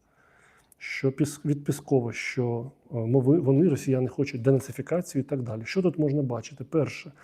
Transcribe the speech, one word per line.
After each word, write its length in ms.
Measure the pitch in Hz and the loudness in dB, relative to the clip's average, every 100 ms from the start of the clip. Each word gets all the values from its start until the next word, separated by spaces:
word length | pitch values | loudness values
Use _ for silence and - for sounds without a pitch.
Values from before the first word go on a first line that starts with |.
| _ _ _ _ _ _ _ _ | _ _ _ _ _ _ _ _
що 320 | - - 135 | -12 -2 -2
піс-, 320 | 135 147 - | 0 -2 -2
від 200 | 147 143 | -4 -2
Піскова, 480 | 143 139 - 135 117 | -2 -4 2 2 2
що, 580 | - - - 120 117 135 - - | -6 -6 -2 -2 -2 -6 -14 -8
е, 20 | 123 | -4
мови-, 440 | 113 135 123 170 | 2 4 6 4
вони, 280 | 135 135 180 | 6 4 4
росіяни, 400 | 135 - 127 127 | 2 0 0 0
хочуть 340 | - 139 127 | -2 -4 0
денацифікацію 800 | 123 135 - 127 - 170 175 139 | 2 2 0 -10 -4 -4 -2 -4
і 20 | |
так 180 | - 139 | -4 -4
далі. 200 | 113 110 | -4 -8
Що 180 | 113 190 | -4 0
тут 160 | 180 156 | 0 2
можна 240 | 151 143 | 0 0
бачити? 420 | 135 117 - 139 | -2 -4 -8 -14
Перше, 480 | 127 160 127 - 160 - | -2 0 0 -4 -16 -20